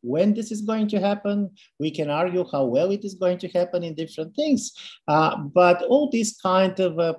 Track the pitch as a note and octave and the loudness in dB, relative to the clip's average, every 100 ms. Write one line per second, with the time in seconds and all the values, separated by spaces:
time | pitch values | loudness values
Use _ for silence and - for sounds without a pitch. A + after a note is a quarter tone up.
0 | A#2+ D3 G3+ G#3+ G#3+ G#3+ G#3+ A3 G#3 G#3 | -6 0 2 0 -4 -6 -4 -2 0 0
1 | G3+ G#3 G3+ G3+ G3 - _ _ D#3 D#3 | 0 -2 -2 -2 -4 -8 _ _ -6 -4
2 | D3 D3 F3+ F3+ F3 C#3+ C3 B2+ F3+ G3+ | -2 0 0 -2 -2 -2 0 2 0 -2
3 | G3+ F#3 F#3 F3+ F#3 F3 F3+ F3+ E3+ D#3 | -6 -2 -2 -2 -4 -2 -2 -2 -6 -8
4 | D#3+ - D#3+ - D4+ C4+ - - - - | -10 -8 -8 -4 0 0 -2 -12 -20 -14
5 | - D3+ D#3 - C#3+ F3+ F3+ F3+ E3+ C4 | 0 2 2 0 -2 4 6 4 4 2
6 | D4 A#3 G#3+ - F#3+ F#3 F#3+ F#3+ F#3 D#3+ | 2 0 -2 -4 0 2 2 2 -2 0
7 | E3 | -2